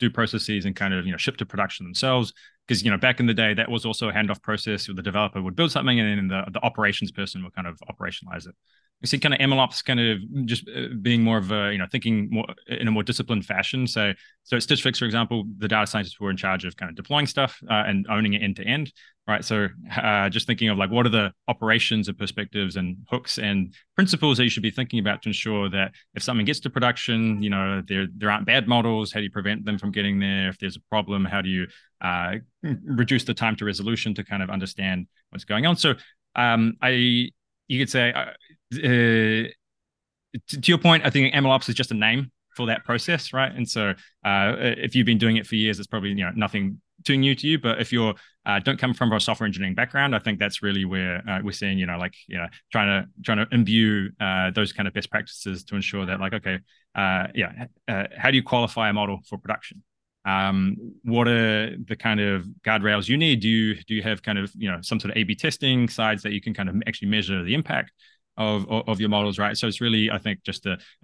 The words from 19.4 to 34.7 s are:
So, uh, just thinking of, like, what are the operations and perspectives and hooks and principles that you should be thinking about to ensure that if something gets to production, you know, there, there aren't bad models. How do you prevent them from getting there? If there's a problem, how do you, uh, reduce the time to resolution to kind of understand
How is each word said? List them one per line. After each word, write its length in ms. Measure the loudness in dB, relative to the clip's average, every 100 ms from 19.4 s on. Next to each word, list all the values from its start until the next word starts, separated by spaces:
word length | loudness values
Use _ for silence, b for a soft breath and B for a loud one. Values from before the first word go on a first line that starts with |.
So, 240 | 0 0 0 -4 -8
uh, 360 | -2 2 2 2
just 160 | 0 -2
thinking 240 | 0 2
of, 80 | 2
like, 120 | 2
what 140 | 2
are 60 | 6
the 220 | 6 4 -2 -4
operations 600 | -2 4 4 4 0 0
and 80 | -4
perspectives 600 | -6 -6 -6 -4 -4 -2
and 200 | -4 -6 -6
hooks 260 | -6 -4 -4
and 380 | 0 0 -2 b b
principles 440 | 0 2 4 4 4
that 60 |
you 60 | 4
should 120 | 2
be 80 | -2
thinking 300 | -4 -2 0
about 200 | 0 -2
to 60 | -4
ensure 400 | -4 -2 -2 0
that 240 | 0 -2 b b
if 80 | -8
something 240 | -2 0 0
gets 140 | -2
to 100 | -4
production, 720 | 0 0 0 0 2 2 2
you 80 | 0
know, 320 | 0 0 -2 -2
there, 200 | -2 -2 -2
there 140 | 0
aren't 160 | 0 2
bad 220 | 2 4
models. 440 | 2 4 0 -2
How 80 | -4
do 40 |
you 60 | -4
prevent 360 | -2 -2 -2 -2
them 100 | -4
from 140 | -2
getting 280 | -2 0 2
there? 300 | 2 0 -2
If 100 | -4
there's 180 | -8 -8
a 60 | _
problem, 380 | -2 0 0 0
how 160 | 0
do 80 | 0
you, 160 | -2 -4 B B _
uh, 360 | -2 -2 -2 -6 -10 _
reduce 640 | -6 -6 -2 0 2 0
the 100 | 0
time 220 | -2 0 0
to 80 |
resolution 500 | -4 -4 -4 -4 -4
to 100 | -6
kind 180 | -6 -6
of 80 | -4
understand 580 | -4 -6